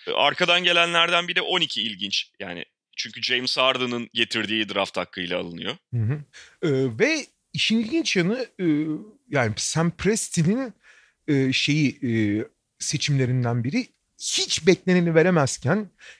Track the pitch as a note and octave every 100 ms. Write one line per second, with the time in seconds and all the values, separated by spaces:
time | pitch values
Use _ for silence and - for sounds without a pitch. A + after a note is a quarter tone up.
0 | - - C#3 C#3+ F3+ F3 F3+ E3+ E3+ E3+
1 | E3+ F3 F3 F3 D#3+ F#3 D#3 - A2 G2
2 | G2+ - - _ G2 F2 - _ _ -
3 | A#2 A#2 A2 B2 B2+ - C3 B2+ B2 A#2+
4 | A#2 A2+ A2+ A#2 G#2 A2 G#2 G2 F#2+ -
5 | F2+ - F2 F2+ F2+ E2+ F#2 C#3 _ A#2+
6 | G#2+ D3+ D3 - - _ E3 C3+ C3+ A2
7 | B3 D#4 A#3 _ _ - - A3 A3 D#4+
8 | - G3 F3 B3 A#3 - F3 D3 D#3 D#3
9 | G#3 - _ C#3+ A2+ G2+ - D#3 E3+ -
10 | F#3 A3 - - D#3+ A#3 B3+ - _ -
11 | _ _ - C#3+ C3+ C3 - D3+ C#3 -
12 | B2 A2+ G#2+ G#2 - _ _ _ - B2+
13 | - C#3 B2+ B2+ A#2+ A#2+ A#2 G#3+ A#3+ _
14 | _ _ - - F#4+ - D#3+ E3+ - F3+
15 | E3+ D#3+ F3 F3 C#3 - B2 G3+ G#3 _
16 | - -